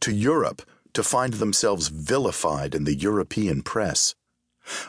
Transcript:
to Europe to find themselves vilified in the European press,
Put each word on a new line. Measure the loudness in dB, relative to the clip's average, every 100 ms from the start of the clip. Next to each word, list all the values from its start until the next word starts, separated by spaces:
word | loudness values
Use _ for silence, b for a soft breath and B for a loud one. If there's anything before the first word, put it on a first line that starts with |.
to | -2
Europe | 0 2 2 0 -4 -16 b b
to | -2
find | 0 2 0 0
themselves | 0 2 2 2 -2
vilified | -4 0 0 0 0 -2 0 -2 -2
in |
the | 0 0
European | 2 0 0 0 0 0
press, | -2 -2 0 0 0 -2 _ _ _ _ B B